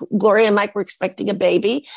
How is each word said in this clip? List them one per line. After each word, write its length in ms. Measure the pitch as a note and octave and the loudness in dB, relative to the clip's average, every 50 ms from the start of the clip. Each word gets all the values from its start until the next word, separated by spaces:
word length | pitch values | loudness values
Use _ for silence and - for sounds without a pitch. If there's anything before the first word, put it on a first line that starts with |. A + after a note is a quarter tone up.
| - - - G3+ | -10 -4 -2 0
Gloria 300 | G3 G#3+ G3 G#3+ A3+ G#3+ | 2 4 4 4 4 4
and 80 | G3+ | 4
Mike 180 | G#3 G3+ G3+ - | 2 0 -2 -4
were 80 | G#3 | -6
expecting 480 | F#3+ - - - F#3+ F#3 F#3 - - G3+ | -6 -6 -6 -6 -6 -6 -6 -6 -6 -4
a 40 | G3 | -2
baby, 520 | F3 F#3 F3+ F3+ F3 - G#3 A#3+ C#4+ - - - | 0 0 2 2 2 0 0 -2 -4 -6 -10 -16